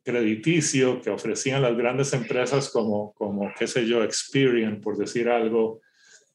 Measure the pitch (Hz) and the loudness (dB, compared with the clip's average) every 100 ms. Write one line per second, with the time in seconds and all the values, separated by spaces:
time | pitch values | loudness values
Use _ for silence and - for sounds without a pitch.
0 | - 120 110 110 160 170 147 135 127 123 | -4 0 0 0 2 2 2 2 2 2
1 | 110 95 113 101 135 135 123 117 120 131 | -2 -4 -4 -4 -2 2 2 2 0 0
2 | 135 131 117 123 127 139 139 120 110 104 | 0 -2 -2 -2 0 0 0 -2 0 -2
3 | 107 - 107 101 98 - 113 131 113 117 | -4 -6 -4 -2 -4 -4 -2 0 2 2
4 | 104 - - 139 135 120 110 104 107 101 | 0 -2 -2 2 4 4 0 -4 -6 -4
5 | 104 120 117 120 110 117 110 113 _ _ | -4 -2 0 2 2 0 0 -4 _ _
6 | _ - _ | _ -20 _